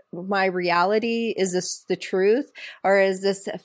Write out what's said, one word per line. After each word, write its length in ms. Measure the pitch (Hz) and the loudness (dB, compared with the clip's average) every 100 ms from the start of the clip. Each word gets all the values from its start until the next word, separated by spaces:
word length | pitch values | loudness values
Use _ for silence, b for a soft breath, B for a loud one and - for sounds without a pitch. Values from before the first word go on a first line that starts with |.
| _ | _
my 340 | 170 185 202 190 | -12 -4 0 0
reality? 880 | 180 175 170 185 214 233 233 233 - | 0 0 2 4 2 0 -2 -2 -2
Is 140 | 190 | 0
this 300 | 180 180 - - | 0 -4 -8 -4
the 80 | 180 | -6
truth? 560 | - 190 196 240 294 B B B | -2 0 2 2 0 B B B
Or 140 | 190 196 | 2 4
is 220 | 196 185 | 4 2
this 260 | 196 196 - - | -2 -2 -6 -10